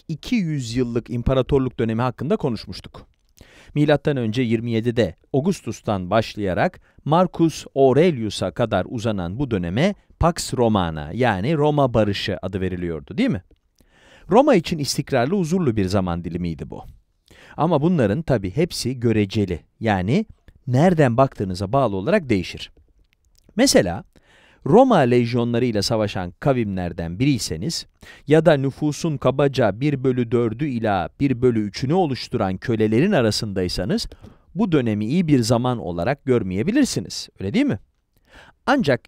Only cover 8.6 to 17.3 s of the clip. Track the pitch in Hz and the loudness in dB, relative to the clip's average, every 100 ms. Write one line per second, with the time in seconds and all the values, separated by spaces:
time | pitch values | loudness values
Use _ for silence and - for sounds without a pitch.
8.6 | 117 104 92 117 113 104 87 104 143 104 | -2 -2 -4 -4 -4 -4 -4 -6 -4 -4
9.6 | 87 95 185 196 _ - 160 170 - 127 | -2 0 0 -2 _ -2 -2 -2 -4 0
10.6 | 117 107 87 78 73 95 123 95 110 160 | 2 2 0 -4 -8 -2 0 0 0 0
11.6 | 151 147 135 117 104 98 - 95 95 95 | 2 2 2 2 2 0 -4 -6 -6 -4
12.6 | 92 90 87 78 71 123 254 113 - _ | -4 -4 -6 -8 -8 -2 -2 -2 -8 _
13.6 | _ _ _ _ _ - - 196 294 226 | _ _ _ _ _ -20 2 4 6 4
14.6 | - 170 135 - 139 131 123 202 160 190 | 2 -4 -4 -6 -2 0 0 0 0 0
15.6 | 151 110 92 101 92 85 85 85 87 78 | 0 0 0 0 0 -4 -4 -4 -4 -6
16.6 | 76 - - - _ _ _ | -10 -14 -16 -20 _ _ _